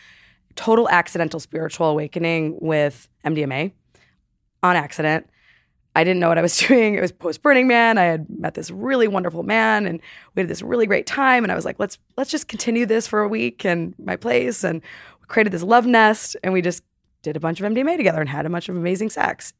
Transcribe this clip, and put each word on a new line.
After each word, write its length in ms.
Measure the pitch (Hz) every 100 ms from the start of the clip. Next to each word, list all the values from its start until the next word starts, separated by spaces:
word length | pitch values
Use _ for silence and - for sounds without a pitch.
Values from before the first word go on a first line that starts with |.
| - _ _ _ _ -
total 340 | 226 226 226
accidental 500 | 175 - 175 160 160
spiritual 480 | - 160 160 - 160
awakening 720 | 151 151 170 165 165 156 -
with 480 | 160 156 147 143 - _
M 100 | 151 156
D 80 |
M 80 | 139
A 220 | 135 185 _ _ _ _ _ _ _ _ -
on 120 | 180 175
accident. 520 | 143 - 156 160 - _ _ _ _ _ _ 160
I 60 |
didn't 160 | 170 180
know 80 | 170
what 100 | 165
I 40 |
was 160 | 170 -
<laughs> 100 | -
doing. 280 | 254 214 202
It 60 |
was 120 | 180
post 280 | - 170 -
Burning 260 | 294 262 254
Man. 300 | 240 233 220
I 60 |
had 260 | 170 160 156
met 240 | - 160
this 160 | - 160
really 380 | 185 247 262 214
wonderful 360 | 196 175 165
man, 420 | - 220 220 208 190
and 160 | 170 - - - -
we 60 |
had 80 | 170
this 120 | 170
really 240 | - 240 220
great 200 | 202 -
time. 380 | 277 269 247 208
And 60 |
I 40 | 180
was 80 | -
like, 120 | -
"Let's, 180 | 202 - _ -
let's 120 | 277
just 160 | 311 -
continue 360 | 220 240 226 226
this 220 | 220 220
for 140 | 214
a 60 | 208
week 340 | 220 233 - 190
in 300 | 170 170 -
my 120 | 190 180
place." 460 | 233 247 254 220 175
And 160 | 165 - - - _
we 60 | -
created 240 | 226 208
this 100 | 175
love 220 | 180 240 247
nest, 500 | 226 214 220 - -
and 80 | 185
we 100 | 190
just 220 | 175 170 _ _ _ _
did 160 | 156 151
a 20 |
bunch 200 | 160 170
of 60 | 202
M 80 |
D 60 | 226
M 60 | 285
A 80 | 339
together 220 | 190 160
and 80 | 143
had 160 | 143 156
a 40 |
bunch 180 | 175 -
of 60 | 180
amazing 340 | 170 185 220
sex. 440 | - - - -